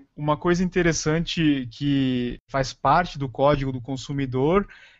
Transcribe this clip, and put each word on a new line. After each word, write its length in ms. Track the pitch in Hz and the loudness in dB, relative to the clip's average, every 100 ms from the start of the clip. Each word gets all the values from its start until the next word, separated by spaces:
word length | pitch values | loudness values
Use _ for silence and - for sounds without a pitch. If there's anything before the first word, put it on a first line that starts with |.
| - | -8
uma 220 | - 151 147 | -6 -2 0
coisa 260 | 175 175 | 0 0
interessante 1040 | 185 185 170 151 156 160 170 - 156 139 120 | 0 2 0 0 0 -2 -2 0 2 2 -2
que 640 | - 143 139 131 127 123 120 _ | -4 0 2 2 0 -4 -8 _
faz 220 | 135 131 | -4 -4
parte 440 | - 135 156 175 143 | -2 2 2 2 -4
do 100 | 135 | -6
Código 440 | 123 139 147 135 | 2 4 4 0
do 80 | 131 | -4
Consumidor 880 | 117 131 - 139 135 127 143 196 202 - - _ | -6 -8 -6 -4 -2 0 2 2 -2 -8 -20 _